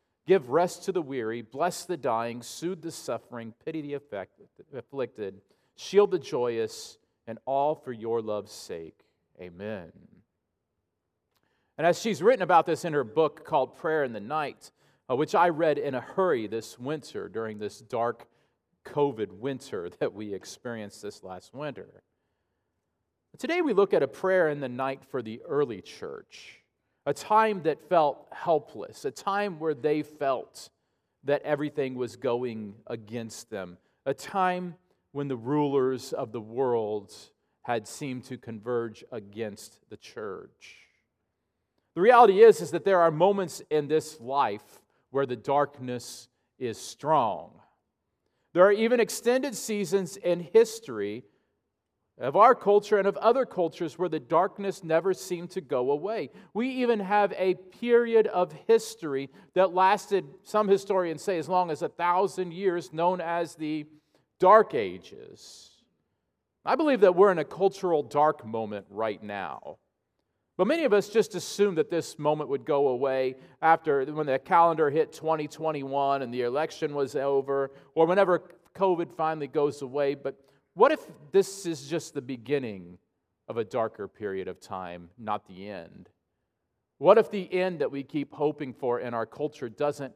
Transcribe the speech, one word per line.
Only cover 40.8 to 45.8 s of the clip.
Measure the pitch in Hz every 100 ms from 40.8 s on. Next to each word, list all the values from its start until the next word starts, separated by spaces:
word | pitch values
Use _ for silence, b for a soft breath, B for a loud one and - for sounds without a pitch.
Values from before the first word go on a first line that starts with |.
| _ _ _ _ _ _ _ _ _ _ _
The | 165
reality | 208 254 233 190
is, | 226 -
is | 160
that | 165
there | 196 185
are | 170
moments | 151 185 202 170 - -
in | 151 143
this | 156 151 -
life | 117 139 120 104 _ - _ _ _
where | 135 135
the | 123
darkness | 104 143 139 -